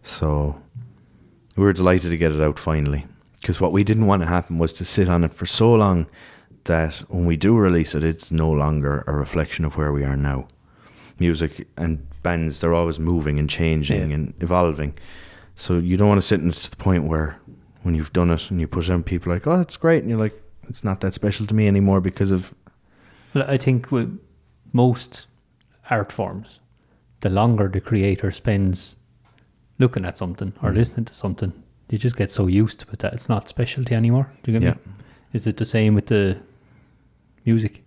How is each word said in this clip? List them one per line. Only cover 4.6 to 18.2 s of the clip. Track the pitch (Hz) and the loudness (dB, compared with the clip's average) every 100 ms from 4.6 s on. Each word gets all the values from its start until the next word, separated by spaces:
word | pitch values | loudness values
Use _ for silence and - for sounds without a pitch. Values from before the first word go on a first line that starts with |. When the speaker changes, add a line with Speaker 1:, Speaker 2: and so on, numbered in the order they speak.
| 82 | -2
Speaker 1:
to | - | -2
sit | 92 - 90 | -4 0 2
on | 87 | 2
it | 85 | 0
for | - | -2
so | 90 - 113 | -6 2 4
long | 113 101 87 78 - - - _ - | 6 4 2 -2 -8 -20 -20 _ -12
that | - 82 80 - - | -2 0 0 -6 -8
when | 92 | -2
we | 85 80 | 0 2
do | 95 | 4
release | 113 95 87 78 | 6 6 4 2
it, | 73 | 0
it's | 80 80 - | -2 -2 -4
no | 80 80 | 0 2
longer | 76 73 78 71 71 - | 2 2 0 0 -2 -4
a | |
reflection | 73 69 82 76 - | -6 -4 -4 -4 -4
of | 78 - | -4 -2
where | 76 | -2
we | 71 | -2
are | 69 69 | -2 -2
now. | 71 67 65 _ _ _ - - - - | -2 -4 -8 _ _ _ -20 -20 -20 -2
Music | 87 80 80 - - - | 0 0 -2 -6 -16 -6
and | 82 78 - - | -4 -4 -8 -8
bands, | 90 85 80 73 | -4 -2 -4 -2
they're | 82 | 0
always | 85 85 78 | 0 0 -2
moving | 80 87 73 73 | 0 0 0 -2
and | 73 | -2
changing | - 82 78 71 98 76 | 0 0 0 0 -2 -2
Speaker 2:
Yeah. | |
Speaker 1:
and | 73 73 - | -4 -6 -6
evolving. | 87 90 87 73 73 - - - - - - | 0 2 2 0 -6 -8 -16 -20 -20 -20 -20
So | - - 87 | -16 -2 0
you | 90 92 | 2 2
don't | 104 | 4
wanna | 101 | 4
sit | - 98 | 2 0
in | 82 | 0
it | |
to | 78 - | -2 -12
the | |
point | - 95 90 | -4 0 2
where | 76 80 76 - - - _ _ | 0 -2 -2 -8 -20 -20 _ _
when | 92 | -2
you've | 80 78 | -2 0
done | 87 | 2